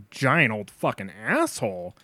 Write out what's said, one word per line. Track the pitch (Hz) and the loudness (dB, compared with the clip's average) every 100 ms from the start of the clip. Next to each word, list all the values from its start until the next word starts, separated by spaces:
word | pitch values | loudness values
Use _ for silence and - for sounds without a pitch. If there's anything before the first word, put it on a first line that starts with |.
| - | -14
giant | - 131 160 131 | 0 2 4 4
old | 107 98 | 0 -8
fucking | - 151 - 95 | -4 -4 -4 -10
asshole. | 123 147 277 330 - 220 180 180 - | -8 -2 0 0 -2 -4 -4 -10 -12